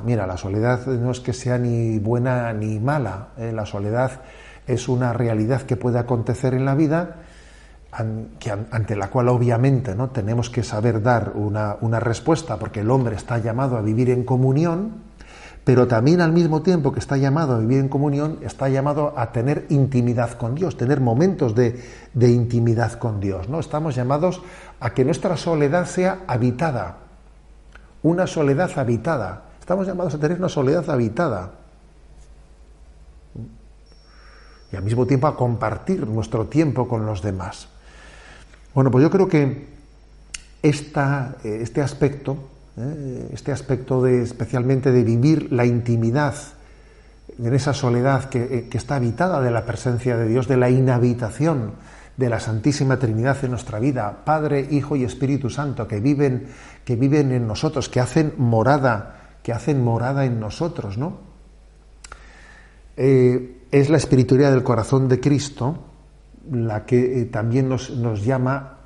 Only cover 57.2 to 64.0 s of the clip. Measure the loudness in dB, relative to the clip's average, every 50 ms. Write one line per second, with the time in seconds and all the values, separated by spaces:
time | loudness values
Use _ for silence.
57.2 | 2 2 2 0 0 -2 -4 -2 -2 -2 -2 -2 -4 -2 0 0 0 2 2 2
58.2 | 2 2 0 0 2 4 4 4 4 4 4 4 4 2 2 0 -4 -10 -16 -20
59.2 | -20 -20 -20 -12 -6 -6 -6 -4 -2 0 0 2 2 2 2 0 0 0 0 0
60.2 | 0 0 0 -2 -4 -6 -6 -4 -4 -4 -4 -6 -8 -8 -6 -6 -6 -6 -8 -10
61.2 | -16 -20 -20 -20 -20 -20 -20 -20 -20 -20 -20 -20 -20 -20 -20 -20 -20 -20 -20 -20
62.2 | -20 -20 -20 -20 -20 -20 -20 -20 -20 -20 -20 -20 -20 -14 -6 0 2 4 6 6
63.2 | 6 6 4 2 -2 -6 -16 -18 -6 2 2 4 4 6 4 2